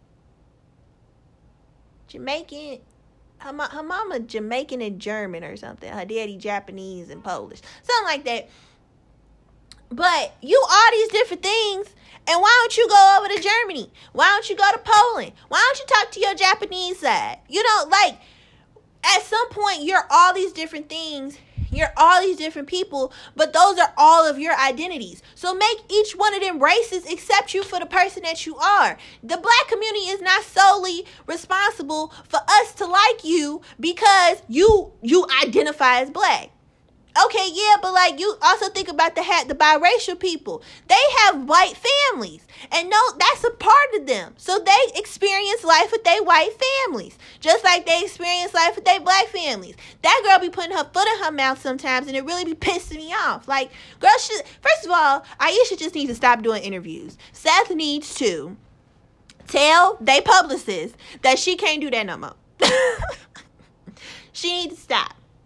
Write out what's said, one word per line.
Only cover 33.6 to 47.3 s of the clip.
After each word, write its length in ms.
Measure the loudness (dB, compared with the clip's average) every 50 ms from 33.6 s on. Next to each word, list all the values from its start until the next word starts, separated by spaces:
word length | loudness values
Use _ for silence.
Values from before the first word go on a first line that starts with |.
| -14 -18 -18 -8
because 640 | -6 -6 -4 2 4 4 6 6 4 4 2 0 -6 -8
you, 440 | 0 2 4 6 4 4 2 -2 -12 _
you 260 | -4 2 2 2 2 2 0 0 0
identify 580 | 0 0 0 0 0 0 0 2 2 2 2
as 100 | 0 -4
black. 400 | -4 -2 0 0 0 0 -4 -10 _ _ _ _ _ _ _ _ _ _ _ _ 2 2 2
Okay, 240 | 2 2 -2 -4 -4 -4
yeah, 240 | -2 2 4 4 4 2
but, 100 | 0 2
like, 280 | 2 2 2 0 -2
you 160 | -6 -6 -4 0
also 280 | 2 2 2 2 -2 -6
think 200 | -6 -8 -8 -8
about 260 | -2 0 0 0 0
the 80 | -4 -4
ha-, 220 | -2 -2 -2 -2 -4
the 60 | -2
biracial 640 | 2 4 4 4 4 4 2 2 2 -2 -4 -10 -6
people. 440 | -6 -6 -6 -6 -10 -12 -14 -14 -14 -18 -20 -10 _ 2
They 60 | 4 4 4 4 4 4 4
have 240 | 4 2 0 -2 2
white 280 | 4 4 4 2 0
families. 680 | -6 -4 -2 0 0 0 0 -2 -4 -8 -12 -14 -18 _ _ -20 -20 -16 -8
And 180 | -6 -6 -4 0
no, 100 | 2 2 2 2 0 0
that's 260 | 0 0 0 0 -2
a 60 | -6
part 440 | -4 -2 2 6 6 6 6 4 0
of 100 | -4 -4
them. 280 | -2 -4 -4 -4 -10 -16
So 220 | _ -6 -4 -4 -2
they 140 | 2 4 4 4 4 2 -2
experience 720 | -6 -10 -10 -10 -4 -2 -2 0 0 -2 -2 -4 -4 2
life 260 | 2 4 4 4 2
with 140 | -2 -2 2
their 180 | 2 2 2 2
white 340 | 2 4 2 2 0 -4 -4 -4 -2 -2 -2 -4
families. 320 | -4 -6 -8 -10 -12 -18 _ -20 -20